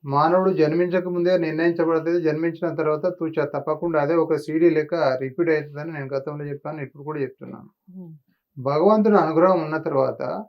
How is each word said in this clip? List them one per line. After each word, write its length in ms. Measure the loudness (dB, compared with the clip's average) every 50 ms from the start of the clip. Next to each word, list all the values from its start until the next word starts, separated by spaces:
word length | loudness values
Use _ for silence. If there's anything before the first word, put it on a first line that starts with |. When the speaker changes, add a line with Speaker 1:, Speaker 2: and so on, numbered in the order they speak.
| -6
Speaker 1:
మానవుడు 440 | 0 2 2 4 4 4 4 4 2
జన్మించక 580 | 2 2 2 2 2 0 0 2 0 -2 -2 -2
ముందే 300 | -2 0 2 2 2 2
నిర్ణయించబడుతుంది, 840 | 0 0 -2 0 0 0 2 2 0 2 2 0 0 0 -2 0
జన్మించిన 520 | 0 0 0 0 -2 -4 0 0 -2 -2 0
తర్వాత 320 | -2 0 0 0 0 -2
తూచా 380 | -4 -4 -2 -6 -4 -2 -2 -2
తప్పకుండా 580 | -2 -4 -6 -4 -4 -4 -2 -2 -2 0 0
అదే 120 | 2 2 2
ఒక 220 | 2 2 2 0
సీడీ 340 | -2 -2 -2 0 4 4 4
లెక్క 240 | 4 4 0 -2 -2
రిపీట్ 560 | 0 2 0 0 0 -4 -6 -4 -2 0 0
అవుతుందని 420 | 0 0 -2 -6 -12 -12 -12 -10
నేను 140 | -10 -10 -8
గతంలో 380 | -6 -6 -6 -6 -6 -10 -8 -8
చెప్పాను, 360 | -10 -10 -10 _ -10 -10 -10
ఇప్పుడు 220 | -10 -12 _ -14
కూడా 180 | -12 -10 -6 -6
చెప్తున్నాను. 800 | -6 -6 -8 _ -16 -16 -16 -18 -18 -20 _ _ _ -20 -20 -18
Speaker 2:
మ్మ్. 160 | -18 -18 -20 -20 _ _ _ _ _ _ _ -8
Speaker 1:
భగవంతుని 600 | -4 -2 0 2 4 4 4 4 4 4 4 4
అనుగ్రహం 440 | 4 4 2 4 4 4 4 2 0
ఉన్న 120 | -2 -4
తర్వాత, 680 | -4 -4 -2 0 0 0 0 -2 -4 -6 -6 -6 -8 -10